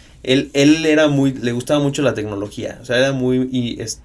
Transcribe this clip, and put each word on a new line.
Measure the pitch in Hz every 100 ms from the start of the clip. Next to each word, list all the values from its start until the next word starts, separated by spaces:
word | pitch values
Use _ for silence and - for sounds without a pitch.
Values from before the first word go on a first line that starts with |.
| - -
Él, | - 135 135
él | 143 143 156 160
era | 151 151
muy, | 143 139
le | 131 120
gustaba | 120 120 147
mucho | 143 143
la | 135
tecnología, | 113 107 101 104 - 104 -
o | -
sea, | 120
era | 135
muy, | 135 127 127 127
y | 127 120 -
es, | - -